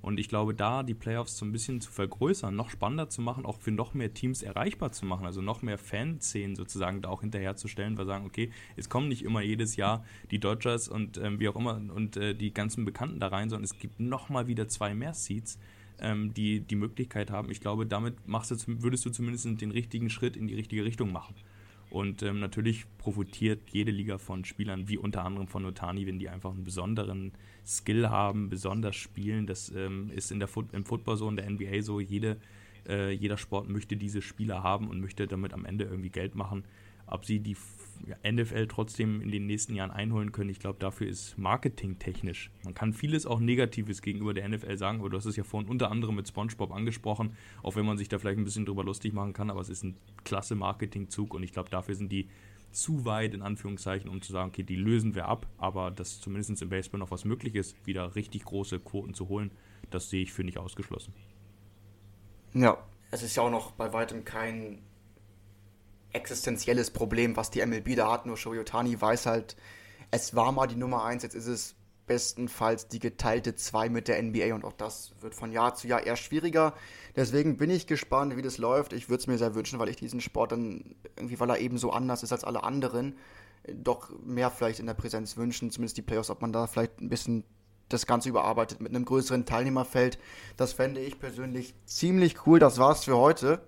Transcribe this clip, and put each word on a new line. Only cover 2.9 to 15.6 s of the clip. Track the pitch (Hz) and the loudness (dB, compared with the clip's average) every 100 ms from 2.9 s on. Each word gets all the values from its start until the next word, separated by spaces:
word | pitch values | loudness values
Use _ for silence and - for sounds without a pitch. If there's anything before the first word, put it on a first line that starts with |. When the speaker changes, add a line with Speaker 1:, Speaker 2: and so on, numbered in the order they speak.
| 151 151 | -2 -4
Speaker 1:
zu | - | -4
machen, | 117 127 131 | -4 -4 -6
auch | - | -6
für | - | -2
noch | 107 123 | -2 -2
mehr | 139 113 | -2 -4
Teams | - 127 131 | -2 -2 -2
erreichbar | 104 98 156 - 170 | -4 -2 -2 0 -4
zu | - 98 | -4 -4
machen, | 92 92 | -2 -2
also | 95 | -4
noch | 95 117 | -4 -2
mehr | 120 104 | -2 -4
Fanszenen | - 101 139 160 - 107 98 95 | -4 -4 -2 -2 -4 -2 -4 -6
sozusagen | 92 98 90 98 | -6 -2 -2 -2
da | 90 | -4
auch | 95 | -4
hinterherzustellen, | 107 107 95 101 104 - 101 107 | -4 -2 -4 -4 -8 -4 -2 -2
weil | 95 | -2
sagen, | 98 98 | -4 -6
okay, | - 113 113 - | -4 -4 -6 -16
es | - - | -12 -4
kommen | 123 147 | -2 0
nicht | 120 | -2
immer | - 110 | 0 0
jedes | 104 107 110 - | 0 0 0 0
Jahr | 101 113 - - - | 0 0 -4 -18 -4
die | 110 | -2
Dodgers | 98 110 123 120 - | 0 0 2 0 -2
und, | 104 107 - | -4 -4 -2
ähm, | 101 104 | -2 0
wie | 107 | 0
auch | |
immer | 104 120 110 | 0 -2 -2
und, | 104 90 107 104 | -4 -2 -2 0
äh, | 104 | -2
die | 107 104 | 0 -2
ganzen | 104 107 117 | 0 -2 0
Bekannten | 107 - 139 - | -2 -2 -6 -2
da | 95 | -2
rein, | 98 110 | 0 -2
sondern | 110 | -2
es | 104 - | -6 -8
gibt | 104 - | -12 -4
noch | 120 131 - | -2 -2 -2
mal | 139 123 | -2 0
wieder | 113 107 | 0 -2
zwei | - 104 | -2 -2
mehr | 104 143 | -2 -4
Seeds, | 160 - 104 110 - | -6 -4 -4 -6 -14